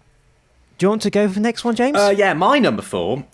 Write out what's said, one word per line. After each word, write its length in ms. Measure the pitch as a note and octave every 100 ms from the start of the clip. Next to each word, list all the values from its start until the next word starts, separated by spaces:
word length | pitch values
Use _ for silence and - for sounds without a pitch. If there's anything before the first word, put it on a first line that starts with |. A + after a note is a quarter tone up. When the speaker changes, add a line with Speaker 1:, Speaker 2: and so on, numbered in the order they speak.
| _ _ _ _ _ _ _ -
Speaker 1:
Do 80 | F#3
you 40 |
want 140 | A3
to 60 | G#3
go 160 | G3+ G#3
for 60 | F#3+
the 40 |
next 240 | A3+ A3+
one, 100 | A#3+
James? 220 | A3+ B3+ A#3+
Speaker 2:
Uh, 160 | G3+ G3+
yeah, 180 | G3
my 260 | D#3 G3+ C#4+
number 220 | F3+ G2+
four 420 | - F#2+ E2+ C3+ -